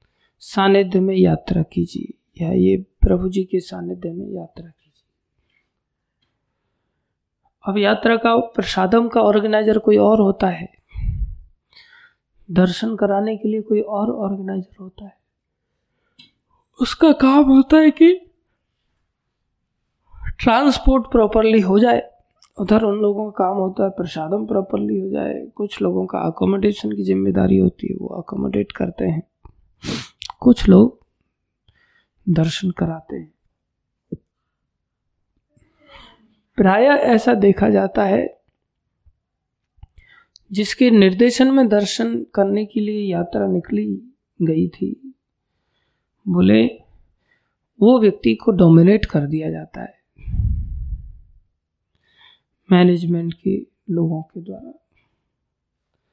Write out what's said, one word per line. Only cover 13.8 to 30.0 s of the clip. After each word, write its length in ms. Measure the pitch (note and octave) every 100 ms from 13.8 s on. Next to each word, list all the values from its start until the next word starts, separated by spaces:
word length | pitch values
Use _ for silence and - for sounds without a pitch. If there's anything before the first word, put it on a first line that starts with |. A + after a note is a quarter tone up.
और 300 | G#3 G3+ A3
ऑर्गेनाइजर 640 | A#3+ G3 G3 F#3+ F#3+ F#3 -
होता 240 | F#3 -
है, 120 | G3+ _ _ _ _ _ _ _ _ _ _ _ _ _ _ _ _ -
उसका 320 | B3+ - D#4+
काम 320 | D4 C4 C#4+
होता 320 | C4+ C4+ C4+ D#4
है 140 | D#4
कि 240 | - E4 F#4 _ _ _ _ _ _ _ _ _ _ _ _ _ _ _ _ _ _ _ - - -
ट्रांसपोर्ट 720 | B3 A#3 C#4+ B3 - C4 A3+
प्रॉपरली 480 | A#3 G#3 A3 A3 A3
हो 180 | F#3 G3
जाए, 320 | A#3+ A#3 - _ _ _ _ -
उधर 220 | F#3+ G#3+
उन 160 | A3 G#3
लोगों 320 | G#3 G3+ G#3+
का 140 | G3+
काम 120 | F#3 G3+
होता 280 | F#3+ F#3+
है 60 | G3
प्रसादम 560 | G3 D#3 D#3+ D#3 G3+ G#3+
प्रॉपरली 540 | G3+ G3 G#3 G#3 G3+
हो 80 | F#3+
जाए। 380 | - - - -
कुछ 360 | - G#3 -
लोगों 240 | F#3+ F#3 F#3
का 120 | F#3
अकोमोडेशन 760 | E3 - - G3 G3+ G#3 G#3+
की 100 | G#3
जिम्मेदारी 540 | F#3 F#2+ G3 F#3+ F#3 F#3+
होती 300 | F#3 - -
है, 80 | -
वो 120 | -
अकोमोडेट 640 | - - - - G#3 G3+
करते 320 | - F3 -
हैं, 180 | F#3 D#3+ - _ - _ _ _ - -